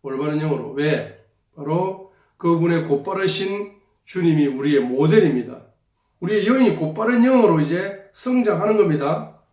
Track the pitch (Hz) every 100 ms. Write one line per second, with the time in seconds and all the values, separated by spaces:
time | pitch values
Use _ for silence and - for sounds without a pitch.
0 | 139 135 147 151 156 131 - 135 151 -
1 | - - _ _ _ - 147 165 190 190
2 | - _ _ _ 170 165 170 165 - 139
3 | 196 190 185 160 190 202 202 - _ _
4 | - 185 170 156 143 131 139 143 123 127
5 | 160 214 175 131 117 - - _ _ _
6 | _ _ 175 214 202 262 240 151 156 160
7 | 220 247 247 262 220 160 143 170 202 196
8 | - - 247 254 220 170 208 214 175 147
9 | 139 156 - - _